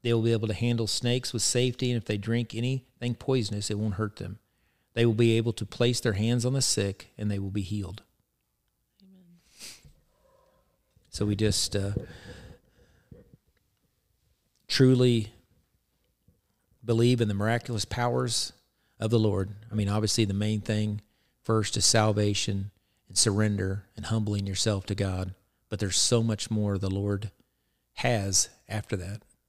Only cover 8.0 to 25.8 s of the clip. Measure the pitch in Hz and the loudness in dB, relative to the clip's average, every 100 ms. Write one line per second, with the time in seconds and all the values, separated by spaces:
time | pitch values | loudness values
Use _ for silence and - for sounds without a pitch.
8 | _ _ _ _ _ _ _ _ _ _ | _ _ _ _ _ _ _ _ _ _
9 | 190 190 175 175 _ - - - - _ | _ -20 -20 -20 _ -20 -20 -20 -20 _
10 | _ _ _ _ _ _ _ _ _ _ | _ _ _ _ _ _ _ _ _ _
11 | _ - 104 101 107 - - 101 98 101 | _ -4 -2 0 0 0 -2 -2 -2 -4
12 | - - - - - - _ _ _ _ | -8 -18 -18 -20 -20 -20 _ _ _ _
13 | _ - - - _ _ _ _ _ _ | _ -20 -20 -20 _ _ _ _ _ _
14 | _ _ _ _ _ _ _ - 131 127 | _ _ _ _ _ _ _ 4 6 6
15 | 127 117 107 - _ _ _ _ _ _ | 4 2 -2 -14 _ _ _ _ _ _
16 | _ _ _ _ _ _ _ _ 110 113 | _ _ _ _ _ _ _ _ -2 4
17 | 120 123 107 98 107 117 - 113 - - | 4 4 2 2 0 0 -2 -6 -4 -2
18 | 123 123 127 - - - _ _ _ _ | 0 0 -2 -2 -4 -10 _ _ _ _
19 | 107 117 110 98 95 101 - 107 101 107 | 2 4 4 2 -2 -8 -6 -2 0 0
20 | 107 - 104 98 107 107 - 107 107 104 | 0 0 0 0 0 -2 -2 -2 -2 -4
21 | _ _ _ _ - 110 107 - - 113 | _ _ _ _ 0 0 0 0 2 4
22 | 107 104 104 101 - 101 98 _ _ _ | 4 2 2 0 -2 -4 -6 _ _ _
23 | _ 95 110 101 107 101 95 98 - - | _ 0 2 4 2 0 -2 -4 -8 -12
24 | - 113 104 104 98 95 110 98 - 101 | -2 -2 0 -2 -2 -2 0 0 -4 -2
25 | 98 92 92 95 _ _ _ 90 | -2 -2 -6 -10 _ _ _ -4